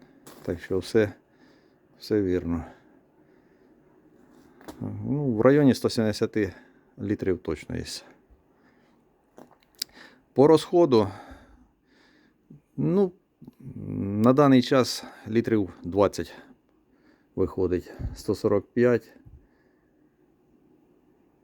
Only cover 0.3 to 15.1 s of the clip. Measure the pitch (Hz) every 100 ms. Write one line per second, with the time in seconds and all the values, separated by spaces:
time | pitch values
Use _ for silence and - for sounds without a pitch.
0.3 | - - 90 - 95 - 117 104 - _
1.3 | _ _ _ _ _ _ _ - 107 95
2.3 | 90 82 85 78 - _ _ _ _ _
3.3 | _ _ _ _ _ _ _ _ _ _
4.3 | _ _ _ - - 110 104 110 139 143
5.3 | 107 120 143 143 117 113 - 110 101 110
6.3 | - 98 - - _ _ - 104 104 95
7.3 | 87 - 82 - 82 80 - - _ _
8.3 | _ _ _ _ _ _ _ _ _ _
9.3 | - - _ _ _ - - - _ _
10.3 | - 143 156 - 175 170 120 101 - -
11.3 | - - _ _ _ _ _ _ _ _
12.3 | _ _ 147 _ - 147 180 190 180 _
13.3 | _ - - - 104 101 101 98 104 110
14.3 | 135 143 131 123 135 117 - -